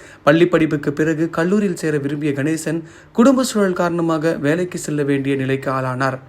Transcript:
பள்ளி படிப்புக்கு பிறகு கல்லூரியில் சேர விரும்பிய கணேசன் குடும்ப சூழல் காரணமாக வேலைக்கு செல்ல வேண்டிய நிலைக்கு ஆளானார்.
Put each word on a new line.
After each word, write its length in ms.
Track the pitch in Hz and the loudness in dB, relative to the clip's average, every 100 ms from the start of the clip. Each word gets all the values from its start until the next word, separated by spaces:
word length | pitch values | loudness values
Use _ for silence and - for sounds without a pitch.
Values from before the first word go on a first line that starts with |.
| - - | -20 -2
பள்ளி 240 | - 160 175 | 2 4 4
படிப்புக்கு 460 | 165 156 147 147 | 4 2 0 -4
பிறகு 360 | 143 156 156 165 | -2 0 0 -2
கல்லூரியில் 460 | 165 170 208 202 170 | -2 0 2 0 -2
சேர 220 | 160 151 | -2 -2
விரும்பிய 340 | 139 147 151 | -2 -4 -2
கணேசன் 500 | 135 143 156 156 165 160 - - | -2 -2 -2 -4 -6 -6 -18 -10
குடும்ப 320 | - 247 262 | 2 4 4
சூழல் 300 | 247 214 196 | 2 0 0
காரணமாக 600 | 180 175 170 165 160 160 | 0 0 0 0 0 0
வேலைக்கு 440 | 165 143 170 180 170 | 0 0 0 -2 -6
செல்ல 260 | - 147 | -6 -4
வேண்டிய 320 | 143 139 135 139 | 0 0 0 -2
நிலைக்கு 360 | 131 135 135 | -2 -2 -2
ஆளானார். 460 | 131 131 127 135 127 | -4 -2 -2 -2 -4